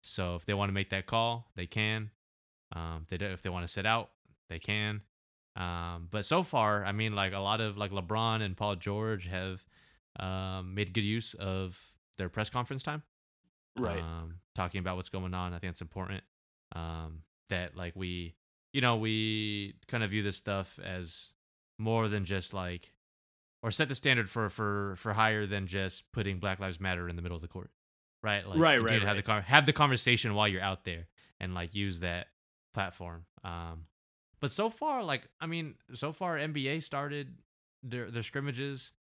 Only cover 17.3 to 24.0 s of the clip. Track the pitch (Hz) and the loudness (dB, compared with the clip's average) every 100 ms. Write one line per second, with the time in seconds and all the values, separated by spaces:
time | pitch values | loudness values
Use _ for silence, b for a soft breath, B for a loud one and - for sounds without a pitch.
17.3 | _ _ 92 90 90 87 95 92 87 87 | _ _ -4 -4 -6 -8 -4 -4 -4 -6
18.3 | - _ _ _ 139 123 113 110 110 110 | -12 _ _ _ 2 4 4 2 2 2
19.3 | 107 107 104 101 - - 120 107 107 101 | 0 0 -2 -4 -10 -4 0 2 2 2
20.3 | 92 - 98 95 - 95 92 85 - - | -2 -2 -2 -2 -8 -8 -6 -6 -8 -12
21.3 | _ _ _ _ - 107 113 110 104 90 | _ _ _ _ -4 2 4 4 2 0
22.3 | 98 - 98 90 87 - _ _ _ _ | 0 -2 -4 -4 -6 -10 _ _ _ _
23.3 | _ _ _ 113 - 147 135 | _ _ _ 0 2 2 2